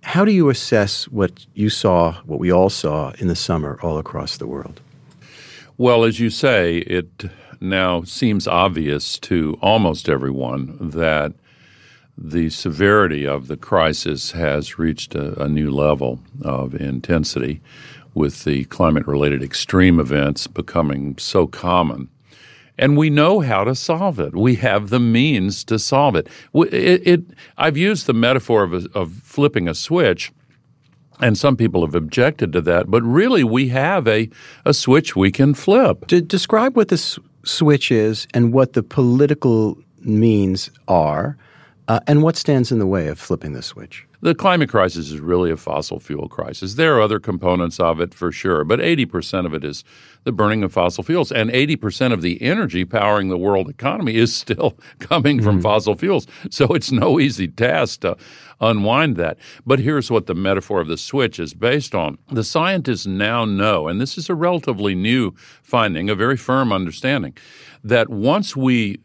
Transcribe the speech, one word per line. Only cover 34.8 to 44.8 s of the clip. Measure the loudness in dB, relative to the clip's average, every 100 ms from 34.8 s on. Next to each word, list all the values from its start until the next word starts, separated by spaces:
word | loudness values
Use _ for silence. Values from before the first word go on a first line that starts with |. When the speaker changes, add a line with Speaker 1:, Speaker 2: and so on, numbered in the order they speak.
| 4 4 4
Speaker 2:
we | 2 2
can | 4 2
flip. | 2 4 4 4 0 2
Speaker 1:
De-, | 2
describe | 2 -2 2 2 2
what | 2 2
this | 0 -2 -10 _ _
switch | -8 0 4 4 4
is | 2 2 -2 -4
and | 2 4
what | 4 2
the | 2
political | -2 0 2 4 2 2 2 2 2 -4 _ _
means | -2 2 4 4 2 -2 -6 _ 2
are, | 2 4 0 -4 -6 _ -20 -20 _ -2
uh, | -2 4
and | 4
what | 4 0
stands | 0 0 2
in | 0
the | 0
way | 0 -2
of | -6
flipping | -6 -6 -6
the | -12
switch. | -14 -16 -20 -20 -20 _
Speaker 2:
The | -2 0
climate | 2 2 2
crisis | 2